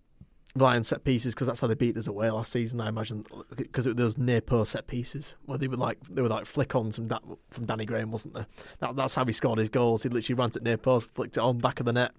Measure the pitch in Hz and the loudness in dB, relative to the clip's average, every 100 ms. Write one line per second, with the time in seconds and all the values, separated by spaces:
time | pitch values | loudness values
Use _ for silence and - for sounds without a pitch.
0 | _ - - _ - 131 131 120 113 - | _ -20 -20 _ -6 4 4 4 2 0
1 | 143 123 123 - 123 117 117 110 120 113 | 2 0 0 -2 -2 0 0 2 0 0
2 | 107 101 113 110 113 123 113 120 107 110 | -4 -2 0 0 -2 -2 -2 -2 -4 -4
3 | 107 107 - - - - - - 123 120 | -6 -8 -10 -16 -14 -10 -6 -2 0 2
4 | 117 - 123 117 - 120 104 113 - 123 | 2 2 2 2 2 2 2 -4 -6 -8
5 | 117 143 - - - 131 135 123 120 - | -6 -10 -12 -14 -8 -4 -2 -2 -2 -4
6 | - - 120 - - - - 131 110 113 | -6 -2 0 0 -2 -2 0 0 0 -4
7 | 113 117 - - - - 113 110 110 113 | -6 -6 -8 -18 -16 -10 -6 -4 -2 -4
8 | 110 110 - 113 107 - - - 123 135 | -4 -6 -8 -10 -12 -14 -16 -8 -4 0
9 | 131 143 127 107 131 110 110 131 120 113 | 0 2 0 2 2 2 2 4 4 4
10 | 127 120 110 123 120 117 117 110 131 123 | 2 0 0 0 0 0 0 2 4 2
11 | - - 110 - 117 120 117 - 123 120 | 2 -6 -2 2 2 2 0 0 0 2
12 | 123 | 2